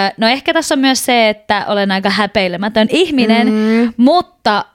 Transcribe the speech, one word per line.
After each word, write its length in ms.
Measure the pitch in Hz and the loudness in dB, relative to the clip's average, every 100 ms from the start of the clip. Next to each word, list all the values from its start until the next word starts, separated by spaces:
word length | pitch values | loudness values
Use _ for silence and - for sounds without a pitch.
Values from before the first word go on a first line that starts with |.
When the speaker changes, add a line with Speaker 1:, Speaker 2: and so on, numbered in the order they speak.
| 196 - | -2 -2
Speaker 1:
no 100 | 226 | -2
ehkä 260 | 269 302 | 0 -2
tässä 220 | 330 311 294 | -2 -2 0
on 40 | |
myös 260 | 269 262 - | 0 0 0
se, 240 | 240 220 | 2 2
että 360 | 214 - 208 - | -2 -4 -4 -2
olen 240 | 202 196 | -2 0
aika 180 | 190 196 | -2 -2
häpeilemätön 800 | 196 202 214 185 175 202 220 214 | -2 -2 -2 -4 -4 -4 0 0
ihminen, 560 | 302 349 277 220 226 220 | 0 0 0 2 2 2
Speaker 2:
Mm. 460 | 214 220 226 240 233 | 0 0 0 0 2
Speaker 1:
mutta, 680 | 247 349 349 _ 226 202 - | 2 2 -2 _ -2 -2 -4